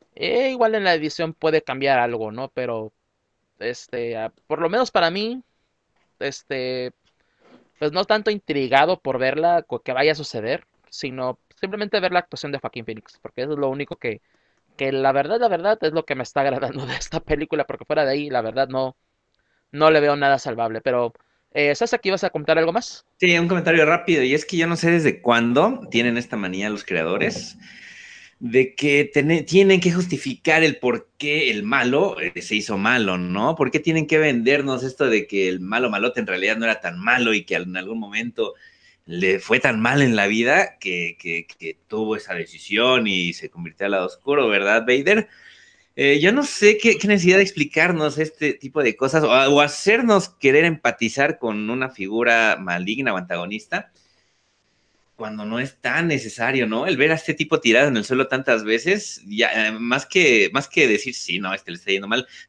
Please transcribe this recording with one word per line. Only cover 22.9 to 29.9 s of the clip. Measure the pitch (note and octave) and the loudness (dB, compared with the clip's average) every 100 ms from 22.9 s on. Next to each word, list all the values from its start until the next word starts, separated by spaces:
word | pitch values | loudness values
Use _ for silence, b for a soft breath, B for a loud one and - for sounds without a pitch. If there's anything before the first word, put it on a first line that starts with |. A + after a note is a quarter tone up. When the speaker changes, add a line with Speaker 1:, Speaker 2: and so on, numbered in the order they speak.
| - _ _ | -16 _ _
Speaker 2:
Sí, | F3+ E3+ | 2 2
un | E3+ | 2
comentario | F3+ E3+ E3 | 0 2 4
rápido, | D3+ E3+ F3 D#3 | 4 2 2 2
y | B2+ | 2
es | D#3 - | 0 0
que | E3+ | -2
yo | E3 | 0
no | E3 | 0
sé | E3+ | 2
desde | E3+ C#3+ - | 4 2 0
cuándo | A#2+ A#2 A#2 B2 G#3 B3+ - | 2 2 4 4 2 0 -2
tienen | A#2 A#2+ A#2+ | 0 0 -2
esta | A#2+ A2 | -4 -6
manía | F#2+ F#2 G#2+ | -6 -4 -6
los | G#2 | -6
creadores | - F2 E2 G2 - - - - B B B B B B B _ | -4 -4 -2 -2 -2 -4 -12 -18 B B B B B B B _
de | A#2+ B2 C3 | 0 2 2
que | - D3 C#3+ C#3+ | 0 2 2 2
tene-, | D3 C#3+ E3 | 2 2 2
tienen | C#3+ F#3 G3 F#3 | 4 6 6 6
que | F3+ | 4